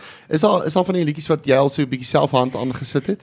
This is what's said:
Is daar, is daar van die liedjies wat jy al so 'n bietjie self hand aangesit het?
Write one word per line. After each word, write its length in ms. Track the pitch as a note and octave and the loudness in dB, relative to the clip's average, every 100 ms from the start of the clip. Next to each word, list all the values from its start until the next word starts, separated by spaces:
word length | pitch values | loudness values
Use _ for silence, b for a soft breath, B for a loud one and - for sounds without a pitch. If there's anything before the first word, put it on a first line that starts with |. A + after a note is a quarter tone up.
| B B B | B B B
Is 120 | D#3 | 0
daar, 240 | G#3 F#3+ - | 2 2 0
is 60 | |
daar 120 | E3+ | 0
van 100 | F3+ | 0
die 100 | F3+ | 0
liedjies 220 | D#3+ D3 D3+ | -2 -4 -2
wat 160 | D3+ | -2
jy 100 | C#3+ C3 | 2 4
al 120 | C#3 | 4
so 140 | - | 0
'n 60 | C3+ | -4
bietjie 180 | C3 B2+ | -4 -2
self 240 | D3 C#3+ | 0 2
hand 260 | C3 B2+ B2+ | 2 0 -2
aangesit 500 | B2+ B2 B2+ C#3+ - | -6 -6 -4 -4 -2
het? 120 | G3+ | -6